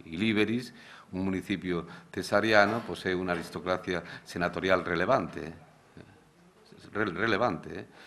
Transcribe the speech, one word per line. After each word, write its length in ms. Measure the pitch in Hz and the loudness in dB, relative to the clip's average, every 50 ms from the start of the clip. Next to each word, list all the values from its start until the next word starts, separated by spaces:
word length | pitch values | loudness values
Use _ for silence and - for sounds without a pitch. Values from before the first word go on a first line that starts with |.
| - | -14
Iliberis, 680 | 80 80 82 104 113 107 104 107 104 113 123 127 - - - - - - - - - | -10 -4 0 2 2 4 4 4 4 2 -2 -4 -6 -14 -20 -20 -20 -20 -20 -18 -10
un 140 | - 92 95 | -6 -2 -2
municipio 640 | 95 95 92 - - 101 87 - 90 87 85 80 - - - - - - | 0 -2 -2 -2 -2 -4 -2 -2 -2 -2 -2 -4 -6 -12 -18 -18 -10 -8
cesariano, 680 | 104 87 - 113 101 101 110 110 104 101 101 107 117 | -8 -4 2 2 2 4 6 8 8 8 8 4 -2
posee 340 | 110 - 87 - - 95 92 | -2 -4 -6 -4 -2 0 0
una 180 | 90 92 92 87 | 0 0 0 -2
aristocracia 720 | 85 82 - - 90 85 90 92 90 - - 90 87 85 - - - - | -2 -4 -6 -8 -8 -2 -2 -2 -2 0 -4 -4 -4 -4 -8 -14 -16 -14
senatorial 640 | - - 95 87 87 - 85 82 92 95 90 85 | -10 -4 -2 -2 -2 -2 0 2 4 4 4 4
relevante, 600 | 87 87 82 90 101 131 123 92 76 - 85 76 80 | 0 0 0 2 4 2 2 2 -2 -6 -8 -10 -10
¿eh? 60 | 80 - - - - - - - - 85 87 - 98 - - - _ _ - - _ - - - - - - - - | -10 -14 -18 -20 -20 -20 -20 -20 -20 -20 -20 -20 -20 -20 -20 -20 _ _ -20 -20 _ -20 -20 -20 -20 -20 -20 -10 -4
Re-, 120 | 104 110 | -2 -2
relevante, 760 | 104 82 85 104 117 107 95 117 120 87 76 - 78 82 92 | -2 0 -2 0 0 2 2 2 0 0 -2 -6 -10 -12 -12
¿eh? 60 | 110 - - - - | -12 -14 -18 -20 -20